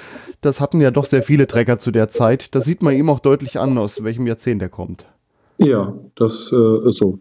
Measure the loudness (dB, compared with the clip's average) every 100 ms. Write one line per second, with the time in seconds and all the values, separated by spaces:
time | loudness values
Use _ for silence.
0 | -12 -20 -20 -6 -4 -2 -2 2 2 2
1 | 0 0 2 2 2 0 0 -2 0 0
2 | 0 0 0 0 -2 -4 -2 -2 0 2
3 | 0 0 2 0 -2 -4 -2 -2 -4 -6
4 | -8 -6 -6 -4 -4 -4 -6 -10 -14 -14
5 | -18 _ _ _ _ 0 2 2 -2 -8
6 | -14 -2 -2 -2 -2 2 4 4 2 2
7 | -2 -2